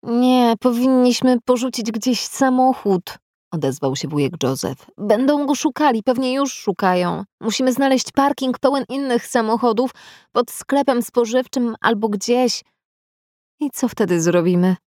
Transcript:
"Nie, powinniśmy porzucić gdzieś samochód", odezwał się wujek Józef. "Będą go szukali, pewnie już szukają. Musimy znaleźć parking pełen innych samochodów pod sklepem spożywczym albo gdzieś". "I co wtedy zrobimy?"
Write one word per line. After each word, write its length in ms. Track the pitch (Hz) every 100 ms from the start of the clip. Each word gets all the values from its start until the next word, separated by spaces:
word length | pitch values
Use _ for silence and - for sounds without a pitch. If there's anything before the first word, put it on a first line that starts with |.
"Nie, 520 | - 233 254 254 240 226
powinniśmy 800 | 254 240 254 254 247 233 254 247
porzucić 520 | - 247 254 247 220
gdzieś 280 | 220 254 226
samochód", 960 | - - 269 254 254 254 208 185 - - _ _ _
odezwał 440 | 165 139 131 139 131
się 120 | 135
wujek 240 | 147 139 170
Józef. 480 | 127 131 165 135 - -
"Będą 480 | 208 208 269 294 285
go 80 |
szukali, 480 | 285 311 - 302 226
pewnie 320 | 208 247 262
już 200 | 262 277
szukają. 720 | - - 180 190 180 175 170 196 _
Musimy 320 | 220 - 262
znaleźć 400 | 247 269 262 -
parking 460 | - 277 277 262 247
pełen 260 | 262 277 -
innych 380 | 262 277 233 -
samochodów 640 | 247 220 226 240 214 254 - - - _
pod 180 | - 240
sklepem 520 | - - 277 277 247
spożywczym 720 | 233 - 233 247 254 269 240 226
albo 280 | - 220 220
gdzieś". 560 | 208 214 240 247 - _ _ _ _ _ _ _ _ _ _
"I 100 | 294
co 180 | - 247
wtedy 340 | - 196 175
zrobimy?" 540 | 165 175 170 175 180 185